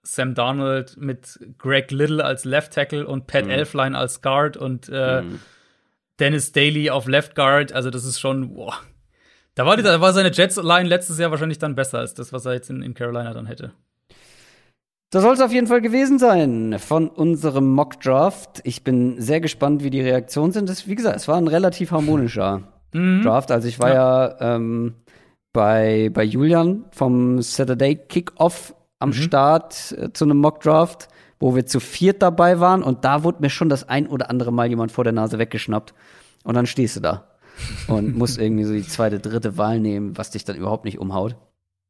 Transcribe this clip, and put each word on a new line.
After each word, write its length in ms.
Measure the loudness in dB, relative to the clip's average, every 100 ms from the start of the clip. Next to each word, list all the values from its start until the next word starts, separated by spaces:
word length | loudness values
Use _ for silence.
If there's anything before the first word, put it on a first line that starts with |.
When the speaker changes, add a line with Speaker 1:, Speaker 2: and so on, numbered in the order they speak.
Speaker 1:
Sam 300 | -10 -4 -4
Darnold 600 | 0 -2 0 -2 -4 -6 -12
mit 420 | -10 -10 -14 -20 -20 -10
Greg 340 | -2 -2 -2
Little 320 | -2 0 0
als 220 | -2 -4 -2
Left 260 | -4 -2
Tackle 320 | -6 -4 -6 -8
und 220 | -8 -2
Pat 160 | -2 0
Speaker 2:
Mhm. 60 |
Speaker 1:
Elflein 440 | -2 -4 -2 -2 -2
als 260 | -6 -4
Guard 340 | -2 0 0 -4
und, 340 | -8 -8 -8
äh, 300 | -4 -2 -2
Speaker 2:
Mhm. 160 | -4 -14 -18 _ _ _ _ _ _ -2
Speaker 1:
Dennis 320 | 0 0 -2
Daly 360 | 0 0 0 -2
auf 180 | -2 0
Left 280 | -2 -2 0
Guard? 380 | 2 2 0
Also 160 | -4 -6
das 160 | -6 -8
ist 140 | -6
schon, 340 | -4 -4 -6
boah. 220 | -12 -12 -14 -16 _ _ _ _ _ _ -2
Da 100 | 2
war 100 | 4
die, 80 |
da 160 | 4 4
war 140 | 6
seine 180 | 4 2
Jets-Line 560 | 4 2 2 2 2 4
letztes 300 | 0 0 -2
Jahr 120 | -2
wahrscheinlich 280 | 0 -4 -4
dann 160 | -4 -4
besser 240 | -4 -4
als 140 | -8
das, 180 | -12 -12
was 140 | -10 -6
er 80 |
jetzt 160 | -6 -8
in, 120 | -12
in 120 | -10
Carolina 400 | -8 -8 -6 -8
dann 120 | -10 -12
hätte. 260 | -14 -16 -18 _ _ _ _ _ _ _ _ _ _ _ _ _
Speaker 2:
Das 140 | 4
soll's 180 | 4 4
auf 100 | 4
jeden 160 | 2 2
Fall 140 | 2
gewesen 380 | 2 2 4 4
sein 600 | 6 4 2 0 -2 -4
von 300 | 0 0 0
unserem 640 | 0 0 2 0 2 2
Mock-Draft. 880 | 2 0 -2 0 4 2 0 -18 -12
Ich 200 | -10 -6 0
bin 340 | 0 0 -2
sehr 200 | -2 0
gespannt, 420 | -2 -2 0 0
wie 60 | -2
die 100 | -2
Reaktionen 520 | 0 0 0 -2 0
sind. 160 | 0 -4
Das, 180 | -6 -6
wie 80 | -4
gesagt, 220 | -2 -2
es 100 | -2
war 80 | 0
ein 100 | 2
relativ 420 | 2 0 0 -2
harmonischer 800 | -2 0 0 0 -2 -2 -2 -8 _ _
Speaker 1:
Mhm. 280 | -2 2 2
Speaker 2:
Draft. 280 | 2 2 2
Also 160 | -2 -2
ich 100 | 0
war 100 | 2
Speaker 1:
Ja. 400 | 4 4 4 2 -2
Speaker 2:
ja, 160 | -2 -2
ähm, 400 | -2 -4 -6 -8 _ _ _ _ _
bei, 560 | 2 4 4 4 2 2
bei 100 | 0
Julian 640 | 0 2 4 4 2 0 -6
vom 500 | -2 2 2 2 0
Saturday 540 | -2 -2 -2 2 0 0
Kickoff 760 | -2 -4 -4 0 0 0 -16 -20 _ -6
am 100 | -2
Speaker 1:
Mhm. 40 |
Speaker 2:
Start, 800 | -2 0 2 4 4 0 -14 -12 -10
äh, 160 | -8
zu 100 | 0
einem 140 | 2 4
Mock-Draft, 720 | 4 2 2 4 2 -2 -20 _ _ -2
wo 140 | 0 2
wir 100 | 0
zu 160 | -2
viert 400 | -4 0 2 4
dabei 400 | 2 4 4 6
waren. 200 | 4 4
Und 220 | 0 0
da 200 | 0 2
wurde 180 | 0 0
mir 80 | -2
schon 180 | 0 0
das 220 | 0 -2
ein 180 | -2 -2
oder 220 | -4 -4
andere 240 | -2 0
Mal 160 | 0 0
jemand 240 | 0 -4
vor 100 | -2
der 80 | 0
Nase 280 | 0 -2 -2
weggeschnappt. 540 | -4 -4 -4 -4 -6 _ _ -20 _ _ -2
Und 80 |
dann 140 | 0 0
stehst 280 | 0 -2 -2
du 60 |
da 260 | -4 -4 -10 _ _ -16 -14 -10 -4
und 260 | -2 -2 -2
Speaker 1:
<laughs> 20 |
Speaker 2:
musst 200 | -2 -2
irgendwie 240 | -2 0
so 80 | -2
die 140 | -4 -6
zweite, 320 | -2 -2 -2
dritte 380 | -4 -4 -4 -2
Wahl 240 | -2 0
nehmen, 360 | -2 -2 -6 -8
was 120 | -10
dich 160 | -10 -10
dann 100 | -8
überhaupt 300 | -6 -4 -6
nicht 140 | -8
umhaut. 360 | -6 -4 -6 -8 _ _ _ _